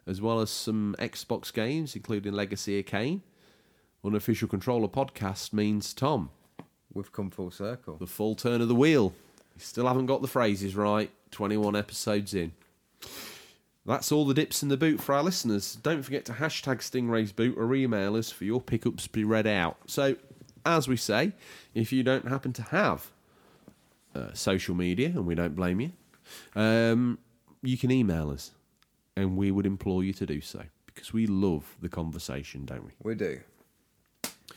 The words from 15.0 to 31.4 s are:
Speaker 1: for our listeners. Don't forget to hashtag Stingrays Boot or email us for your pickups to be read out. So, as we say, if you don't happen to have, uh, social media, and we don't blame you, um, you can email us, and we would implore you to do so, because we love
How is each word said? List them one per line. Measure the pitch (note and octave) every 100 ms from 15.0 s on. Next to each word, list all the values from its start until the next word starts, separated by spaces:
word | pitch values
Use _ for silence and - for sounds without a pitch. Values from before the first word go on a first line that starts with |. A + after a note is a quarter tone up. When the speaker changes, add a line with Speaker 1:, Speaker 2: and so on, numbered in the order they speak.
Speaker 1:
for | -
our | C#3
listeners. | E3+ F3+ A#2 G2+ - -
Don't | D3+ E3
forget | C3 C3+
to | -
hashtag | A#2 D3+ - C#3 B2
Stingrays | - B2+ A#2+ A2+ G#2+ G2
Boot | A#2+ -
or | A2+ C3+
email | C3 G#2+ G2 A2
us | A2+
for | -
your | F#2+ B2
pickups | - A#2 A#2+ -
to | -
be | A2
read | G#2+ A2 G#2+
out. | G2+ E2+ - -
So, | - C#3 C3 - - - - D#3+
as | E3 C3
we | B2
say, | - G#2+ F3+ - - - -
if | A2+ A2
you | C3
don't | B2 C3 A#2+
happen | C3+ C3
to | B2
have, | A2 E3 F3 D#2+ - _ _ _ _ _ - _ _ _ _ C#2+
uh, | A1
social | - - F#2+ -
media, | F2 F2+ F2+ D3+
and | F3 F2
we | E2
don't | F2 D#2
blame | F2+ F#2
you, | D#3 - _ _ - - - G#2
um, | A2 A2+ A2+ A#2 B2 A#2 _ _ _ _
you | B2+ B2+
can | B2
email | C3 G#2+ E2 D2+
us, | C#2 - - _ _ _ _ _ -
and | F#2+ F#2
we | G2
would | G2 G2
implore | F#2+ G2+ F#2
you | F#2+
to | F#2 F2
do | D2
so, | - - - _ -
because | - -
we | A2+ A2
love | F#2+